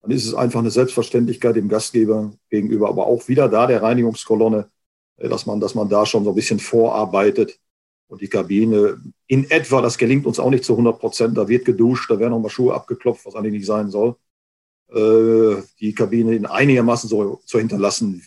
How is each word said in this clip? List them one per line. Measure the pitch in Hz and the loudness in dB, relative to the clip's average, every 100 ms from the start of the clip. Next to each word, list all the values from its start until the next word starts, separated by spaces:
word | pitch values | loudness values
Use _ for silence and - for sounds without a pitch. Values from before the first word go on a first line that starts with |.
| 104 | -2
dann | 131 | -4
ist | 110 | -4
es | |
einfach | - 123 117 | -2 -2 0
eine | 117 | 0
Selbstverständlichkeit | 117 127 123 113 120 117 117 123 110 | 0 0 0 -2 0 -2 0 0 0
dem | 98 | 0
Gastgeber | 107 - 120 110 107 107 104 _ | -2 -2 0 2 0 -4 -12 _
gegenüber, | 107 107 110 101 | -4 -2 0 0
aber | - - | 0 0
auch | 120 - | 0 0
wieder | 131 131 | 2 2
da | 107 123 | 2 2
der | 117 | 2
Reinigungskolonne, | 110 123 117 110 - 110 110 107 104 _ _ _ _ _ | 2 0 0 -4 -2 0 2 0 -6 _ _ _ _ _
äh, | - | -6
dass | 117 - | -6 -6
man, | 104 | -4
dass | 104 107 | -4 -4
man | 101 | 0
da | 104 104 | 0 2
schon | 113 | 0
so | 101 | 0
ein | 98 | -2
bisschen | 117 107 | -2 -4
vorarbeitet | - 117 113 110 104 - 104 98 101 - _ _ _ _ _ | 0 2 2 0 -2 2 2 2 -2 -4 _ _ _ _ _
und | 92 | -16
die | 98 | -6
Kabine | 104 87 101 113 107 104 - - _ _ | -4 0 0 2 4 2 0 -16 _ _
in | 135 139 | 0 2
etwa, | 160 - 135 | 0 2 0
das | 120 - | 0 0
gelingt | 120 139 135 | 0 2 0
uns | - | -2
auch | 127 | 0
nicht | 131 | 0
zu | - 113 | 0 2
hundert | 117 113 | 2 0
Prozent, | 110 - 117 113 | -6 -2 -2 0
da | 101 | 0
wird | 123 120 | 0 0
geduscht, | 101 117 127 - | 2 2 2 -2
da | 107 | 0
werden | 117 | 0
nochmal | 113 107 | -2 -4
Schuhe | - 127 | 0 0
abgeklopft, | 135 - 120 123 113 - | 0 -8 -4 -4 -4 -10
was | 107 | -8
eigentlich | 107 | -6
nicht | 104 98 | -6 -4
sein | 107 104 | -4 -4
soll, | 101 117 117 _ _ _ _ _ _ _ | -2 -2 -4 _ _ _ _ _ _ _
äh, | 110 110 113 113 113 110 98 95 _ | 0 4 4 4 4 4 2 -8 _
die | 107 | -8
Kabine | 107 107 117 113 113 | -4 -2 0 0 -2
in | 101 | -2
einigermaßen | 95 139 127 117 117 113 | 0 2 2 2 -2 -2
so | 107 101 - - | -2 -2 -6 -4
zu | 117 | -4
hinterlassen, | 113 101 101 - 107 90 | -2 -2 -2 -2 -6 -8